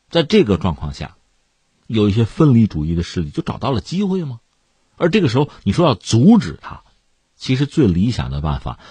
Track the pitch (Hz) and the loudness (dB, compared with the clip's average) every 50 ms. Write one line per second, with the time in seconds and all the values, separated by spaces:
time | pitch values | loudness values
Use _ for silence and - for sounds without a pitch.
0 | _ _ - 170 160 - 214 214 165 107 190 - - 92 78 - - 71 67 - | _ _ -2 -2 0 2 2 2 4 4 2 0 0 -2 -4 -4 -8 -10 -10 -10
1 | 78 - - _ _ _ _ _ _ _ _ _ _ _ _ _ _ - 113 110 | -14 -14 -16 _ _ _ _ _ _ _ _ _ _ _ _ _ _ -6 -2 0
2 | 104 104 98 117 113 - - - 160 147 123 117 110 98 - 78 76 80 85 85 | 0 2 2 0 0 0 2 2 4 4 6 4 4 2 0 -4 -4 -2 -2 -4
3 | 87 - - 92 82 73 - 160 160 - 175 - - 127 139 110 - - 160 185 | -4 -4 -6 -6 -6 -6 -6 -10 -8 -8 -10 -8 -6 -4 -4 -4 -6 -6 -6 -4
4 | 208 185 185 190 165 139 120 117 _ _ _ _ _ _ _ _ _ _ _ - | -4 -4 -4 -6 -6 -8 -12 -14 _ _ _ _ _ _ _ _ _ _ _ -2
5 | 156 175 165 220 175 127 107 135 143 - - - - 98 98 160 175 156 113 - | -2 0 2 2 0 2 0 0 -2 -2 -6 -8 -4 -4 0 2 2 2 0 -2
6 | - - - 113 127 196 240 202 127 82 65 - - - - - _ _ _ _ | -4 -2 2 4 6 6 6 4 4 -2 -10 -12 -16 -18 -20 -20 _ _ _ _
7 | _ _ _ _ _ _ _ _ - - 131 127 147 139 - 160 139 101 82 87 | _ _ _ _ _ _ _ _ -4 -2 -2 0 -2 -2 2 2 2 2 2 2
8 | 98 123 113 - 65 64 67 71 73 78 69 - - 64 - - - - | 0 0 -2 -4 -6 -6 -6 -6 -4 -4 -4 -4 -6 -10 -12 -12 -16 -20